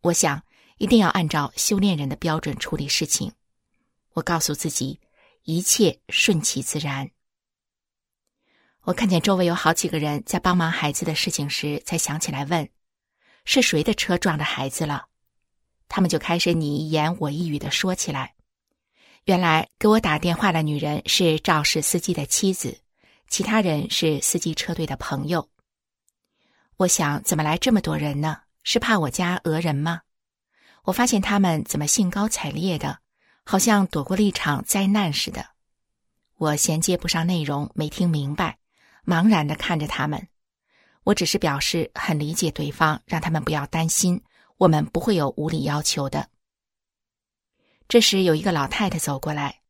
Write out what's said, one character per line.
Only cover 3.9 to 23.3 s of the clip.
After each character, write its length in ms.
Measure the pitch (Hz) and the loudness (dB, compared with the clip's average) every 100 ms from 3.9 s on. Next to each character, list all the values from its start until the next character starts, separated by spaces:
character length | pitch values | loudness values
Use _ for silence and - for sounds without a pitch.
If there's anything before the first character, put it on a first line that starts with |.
| _ _ | _ _
我 100 | - | -6
告 160 | 165 170 | -2 0
诉 160 | - 147 | 0 -2
自 160 | 160 | -4
己， 280 | - 135 156 _ _ _ _ | -4 -6 -8 _ _ _ _
一 180 | - 165 | -4 -2
切 380 | 196 - 190 - - | 0 4 4 2 -6
顺 320 | - - 170 | 0 2 2
其 220 | 147 135 | 0 -4
自 160 | - 156 | -4 -6
然。 320 | 147 135 135 _ _ _ _ _ _ _ _ _ _ _ _ _ _ _ _ _ - | -4 -6 -8 _ _ _ _ _ _ _ _ _ _ _ _ _ _ _ _ _ -4
我 80 | |
看 140 | 180 220 | 0 4
见 140 | 175 | 4
周 140 | 202 185 | 4 4
围 100 | 175 | 2
有 80 | |
好 180 | 175 - | 2 0
几 160 | 165 175 | 0 -2
个 120 | 160 | -2
人 240 | 151 147 - | -2 -4 -4
在 140 | - | -2
帮 180 | 180 180 | 2 2
忙 140 | 165 | 2
孩 200 | 170 147 | 0 -2
子 140 | 143 160 | -2 -4
的 80 | |
事 160 | 156 - | -2 -2
情 180 | - 143 | -4 -4
时， 360 | - 151 147 - | -4 -4 -6 -4
才 140 | 170 | -4
想 200 | - 151 | -2 -4
起 120 | - | -4
来 140 | 139 143 | -4 -2
问 220 | 170 143 _ _ _ _ _ _ _ - | -2 -4 _ _ _ _ _ _ _ 0
：“是 160 | 269 | 4
谁 220 | 240 156 | 4 2
的 100 | 151 | 0
车 240 | 214 - 175 | 0 0 0
撞 220 | 190 156 | 0 0
着 40 | |
孩 260 | 147 - 135 | -4 -4 -6
子 180 | - 156 | -4 -4
了？” 180 | 143 - _ _ _ _ _ _ _ _ | -4 -8 _ _ _ _ _ _ _ _
他 140 | - | 0
们 80 | 175 | 2
就 80 | 156 | 0
开 220 | - 170 | 0 0
始 120 | 175 | 2
你 260 | 165 147 147 | 0 0 -2
一 120 | 156 | -2
言 260 | 156 151 175 | 0 0 -2
我 100 | 151 | -4
一 180 | 147 170 | -4 -4
语 120 | 147 | -4
地 100 | 147 | -4
说 240 | - 190 | -2 -2
起 180 | 185 - | -2 -4
来。 220 | 143 127 _ _ _ _ _ _ _ _ _ - | -6 -10 _ _ _ _ _ _ _ _ _ 2
原 140 | 180 | 2
来 300 | 175 160 - _ | 4 2 -2 _
给 100 | 214 | 4
我 120 | 220 | 4
打 180 | - 151 | 4 0
电 180 | 175 165 | 0 2
话 160 | 202 | 2
的 120 | 160 | 2
女 160 | 156 147 | 0 -2
人 280 | 147 151 - | -2 -4 -2
是 320 | - 175 156 | 2 4 2
肇 200 | - 156 | 2 2
事 180 | 143 156 | 2 0
司 200 | 151 180 | 0 -2
机 120 | - | -2
的 140 | 175 - | -4 -2
妻 300 | - 196 180 | 0 0 0
子， 260 | 123 - _ _ _ _ | -6 -10 _ _ _ _
其 140 | _ | _